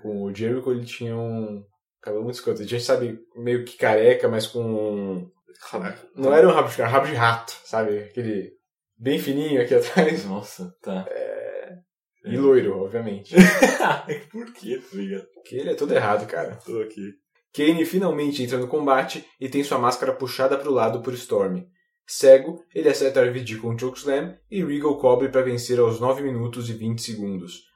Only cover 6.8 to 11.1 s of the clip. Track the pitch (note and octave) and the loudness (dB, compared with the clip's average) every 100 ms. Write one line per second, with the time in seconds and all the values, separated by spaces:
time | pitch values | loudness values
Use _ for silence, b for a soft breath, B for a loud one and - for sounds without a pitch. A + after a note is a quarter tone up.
6.8 | A#2 C3+ C#3 C#3 A#2 A#2 - - - A2+ | 2 2 2 2 2 2 -4 -16 -6 -2
7.8 | G#2+ G#2 G#2 - A2+ G2+ F#2+ - _ _ | -2 -4 -6 -8 -6 -6 -8 -14 _ _
8.8 | _ _ A#2+ D#3 C#3+ C#3 D#3 C3+ A#2+ B2+ | _ _ -2 -2 -2 -2 0 0 4 2
9.8 | A#2+ - - F#2 G2 G2 - - F2+ - | 2 2 2 0 -6 -10 -12 -14 -16 -14
10.8 | - F#2+ F#2+ | -10 -10 -8